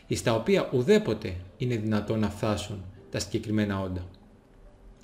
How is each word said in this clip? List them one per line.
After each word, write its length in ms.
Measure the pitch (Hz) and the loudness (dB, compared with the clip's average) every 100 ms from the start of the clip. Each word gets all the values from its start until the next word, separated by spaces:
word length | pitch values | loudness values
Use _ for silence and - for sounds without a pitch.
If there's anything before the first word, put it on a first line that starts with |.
| - | -4
εις 160 | 120 | -2
τα 120 | - | 2
οποία 360 | 113 - 190 - | 2 4 2 2
ουδέποτε 640 | 131 127 214 214 - - 87 - - | 2 6 6 4 -2 -4 -8 -10 -6
είναι 200 | 123 120 | -2 0
δυνατόν 420 | 107 107 107 110 | 0 0 0 0
να 120 | 104 | 0
φτάσουν 540 | - 113 104 - 101 90 - - | 0 -2 -2 -4 -10 -12 -16 -8
τα 80 | 120 | -6
συγκεκριμένα 640 | - 110 - 107 104 98 | -4 -4 -2 0 0 0
όντα. 260 | 95 90 90 - - - - - - - - - | -2 -6 -8 -14 -20 -20 -20 -20 -20 -20 -20 -20